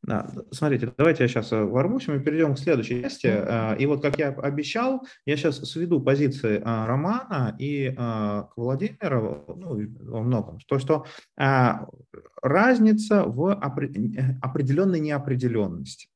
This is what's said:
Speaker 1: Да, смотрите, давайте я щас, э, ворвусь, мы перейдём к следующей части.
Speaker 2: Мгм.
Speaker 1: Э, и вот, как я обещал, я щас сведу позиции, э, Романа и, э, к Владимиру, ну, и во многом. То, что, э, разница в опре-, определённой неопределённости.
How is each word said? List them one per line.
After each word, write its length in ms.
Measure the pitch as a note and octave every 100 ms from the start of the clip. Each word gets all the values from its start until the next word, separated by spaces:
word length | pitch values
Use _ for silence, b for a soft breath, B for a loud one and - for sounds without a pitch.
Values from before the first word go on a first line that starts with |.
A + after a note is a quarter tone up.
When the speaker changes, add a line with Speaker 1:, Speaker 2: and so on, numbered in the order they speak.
| -
Speaker 1:
Да, 220 | G#2+ - - -
смотрите, 400 | - D3+ C3 A#2+ -
давайте 260 | D#3 D#3+
я 60 | B2
щас, 240 | B2+ G#2+
э, 100 | A2
ворвусь, 440 | G#2 A#2+ E3 B3+ -
мы 100 | C#3+
перейдём 360 | D3 D#3 D#3 C3+
к 40 |
следующей 420 | - C#3+ A2 B2
части. 240 | C3 - B2
Speaker 2:
Мгм. 200 | G#2+ -
Speaker 1:
Э, 300 | A2+ A2 A2
и 60 | C#3
вот, 160 | C#3+
как 180 | D3 C#3
я 100 | D3
обещал, 720 | C3 C#3+ C#3+ D3 A3 B3+ C4 C4 B -
я 120 | D3
щас 200 | D#3 C#3
сведу 420 | - E3 E3+ E3
позиции, 560 | B2+ C#3 C#3+ C3+ A2+ G#2
э, 260 | A#2 A2+ A2
Романа 720 | C3 E3 A#3 C4 D#3+ A#2 -
и, 280 | C#3 C#3+ C3
э, 60 | C3
к 560 | A#2+ A2 G#2 G#2 - -
Владимиру, 880 | A#2+ C#3 G#3+ - F#3+ C3 G#2+ C#2+ D2 A#2+
ну, 240 | F3+ G#2+
и 60 | G#2
во 360 | A#2+ - A2+
многом. 380 | A#2 A#2+ - G#2+ _
То, 100 | C#3
что, 280 | C#3 D#3 B B B -
э, 300 | C#3 C3+ B2 - - - - - - -
разница 840 | C3 E3 A#3 A#3+ A3 G#3+ G#3+ G#3
в 280 | - A#2+ F3
опре-, 840 | G3+ C#3 C#3 C#3 G#2 A#2+ - C3 C3
определённой 580 | C#3 D3 C3 D3 G3 E3+
неопределённости. 1080 | D3+ C#3+ C3+ B2 B2 A2+ G2 E2+ C2+ - -